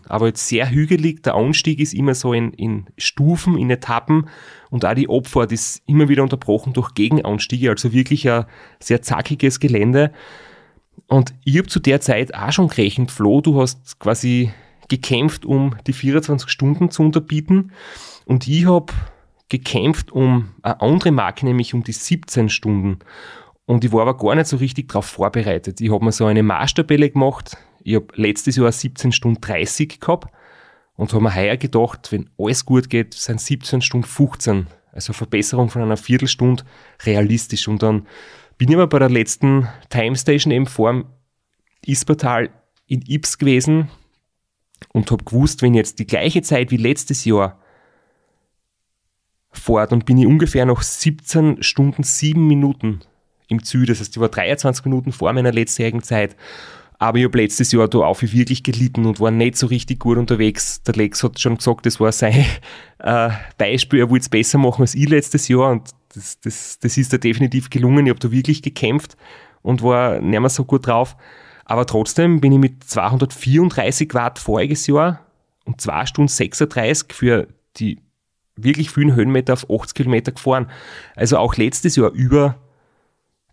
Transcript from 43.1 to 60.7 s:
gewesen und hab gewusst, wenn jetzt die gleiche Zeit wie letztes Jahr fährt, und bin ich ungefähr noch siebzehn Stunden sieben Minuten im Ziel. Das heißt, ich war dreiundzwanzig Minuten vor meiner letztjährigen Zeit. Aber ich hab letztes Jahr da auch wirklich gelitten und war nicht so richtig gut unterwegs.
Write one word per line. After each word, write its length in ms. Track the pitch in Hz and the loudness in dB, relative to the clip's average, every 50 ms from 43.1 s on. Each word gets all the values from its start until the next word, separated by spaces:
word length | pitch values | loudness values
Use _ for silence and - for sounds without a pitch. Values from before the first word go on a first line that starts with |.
| 139 151 156 - - | -6 -4 -4 -6 -4
gewesen 520 | - 147 139 131 127 127 147 156 160 156 147 - - _ _ _ _ _ _ _ _ _ _ _ _ _ _ _ - - - - | -2 0 2 2 2 2 2 2 2 0 -2 -8 -16 _ _ _ _ _ _ _ _ _ _ _ _ _ _ _ -20 -12 -4 -2
und 180 | 117 101 - | -2 0 0
hab 140 | 120 - - | -2 -4 -2
gewusst, 360 | - 113 123 139 151 - - | -2 0 2 2 0 0 2
wenn 120 | 127 123 120 | 2 4 4
jetzt 260 | 113 104 - - - | 4 2 0 -4 -10
die 80 | 110 | -6
gleiche 340 | - 117 - 95 160 156 180 | -4 -2 -2 0 0 0 -2
Zeit 300 | 151 - 156 123 123 123 | 0 0 0 0 0 0
wie 60 | 123 | 0
letztes 480 | 113 110 120 143 - - - 143 - - | 0 0 0 -2 -2 -4 -6 -6 -2 0
Jahr 340 | 113 110 101 98 95 95 _ _ _ _ _ _ _ _ _ _ _ _ _ _ _ _ _ _ _ _ _ _ _ _ _ _ _ _ _ _ _ _ _ _ _ _ _ _ _ | 2 2 2 2 0 -4 _ _ _ _ _ _ _ _ _ _ _ _ _ _ _ _ _ _ _ _ _ _ _ _ _ _ _ _ _ _ _ _ _ _ _ _ _ _ _
fährt, 400 | - - - - 113 107 107 - | -20 -8 -2 0 2 2 2 2
und 140 | 120 117 110 | 0 0 2
bin 120 | - 127 | 4 4
ich 80 | 127 127 | 6 6
ungefähr 400 | 107 147 156 151 147 - 135 127 | 6 6 4 4 2 2 2 2
noch 180 | 127 123 120 - | 2 2 0 -2
siebzehn 800 | - - - - 160 151 - - - - 165 156 151 131 - | -6 -6 -4 -2 -2 -2 -4 -4 -2 0 2 2 2 2 0
Stunden 420 | - - - - 139 139 135 - 139 | -2 -2 0 2 2 2 0 -2 -2
sieben 440 | - - - 147 151 156 170 160 | -4 -2 -2 -2 0 2 4 4
Minuten 540 | 151 147 143 143 139 139 - - 110 104 82 - _ _ _ _ _ _ _ _ - | 4 4 4 2 0 -2 -2 -4 -6 -6 -6 -10 _ _ _ _ _ _ _ _ -4
im 140 | 110 113 - | -4 -4 -4
Ziel. 220 | - - 127 127 | -2 0 2 2
Das 160 | 120 117 107 | 2 0 -2
heißt, 120 | 107 - - | -4 -8 -4
ich 60 | 113 | -2
war 80 | 117 | -2
dreiundzwanzig 560 | 110 - 107 90 90 143 143 - 135 123 - - | -2 -2 -2 -2 -2 -2 0 0 -2 -2 -2 -2
Minuten 300 | 135 131 127 127 135 123 | -2 -2 -2 -2 -4 -6
vor 180 | - - 87 | -2 -2 -2
meiner 220 | 123 127 123 123 117 | 0 0 0 0 0
letztjährigen 500 | 117 113 - - - 117 113 107 117 - | 0 -2 -2 -2 -4 -2 -2 -4 -4 -4
Zeit. 320 | - 117 107 104 101 - _ - - - - - - - - - _ _ - | -4 -2 -2 -2 -2 -6 _ -20 -20 -20 -20 -20 -20 -20 -20 -20 _ _ -4
Aber 180 | 110 117 117 | -2 0 2
ich 60 | 120 127 | 2 2
hab 100 | 123 - | 2 2
letztes 380 | 120 110 104 - - 117 - | 2 2 2 0 -2 0 2
Jahr 160 | - 117 113 | 2 4 4
da 120 | 104 113 113 | 4 4 2
auch 220 | 76 78 101 - | 2 2 2 0
wirklich 400 | 123 107 107 123 123 123 131 127 | -2 0 2 2 2 2 -2 -4
gelitten 440 | - - 117 113 127 123 127 120 113 | -4 -4 -2 0 0 0 0 0 0
und 160 | 113 104 92 | 0 0 0
war 100 | 110 113 | 0 0
nicht 240 | 113 113 117 123 117 | 2 2 2 0 0
so 120 | - 131 | 0 -2
richtig 320 | 113 127 120 - - - - | 0 0 -2 -4 -6 -8 -2
gut 180 | - 120 120 | 0 0 2
unterwegs. 640 | 120 120 107 127 107 110 110 107 - - - | 2 2 0 0 2 2 0 0 -2 -6 -8